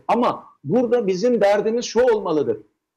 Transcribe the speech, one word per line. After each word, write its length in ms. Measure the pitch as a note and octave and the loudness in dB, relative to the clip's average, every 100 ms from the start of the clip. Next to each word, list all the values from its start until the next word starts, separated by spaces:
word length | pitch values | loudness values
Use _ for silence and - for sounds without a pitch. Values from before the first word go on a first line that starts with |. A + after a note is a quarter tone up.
| - | -2
Ama 360 | G#3+ A#3 A#2+ - _ | -2 0 -4 -12 _
burada 440 | C3+ A3 A#3+ A#3+ G3 | -2 -2 2 0 0
bizim 340 | F#3 A#3+ A#3 | -2 0 2
derdimiz 440 | G3 G#3 G3+ A#3 A#3 | 2 2 0 -4 -2
şu 160 | A3 | 2
olmalıdır. 560 | B3+ G#3+ F#3+ D#3 A#2+ G#2+ - _ _ | 2 2 0 -2 -2 -4 -10 _ _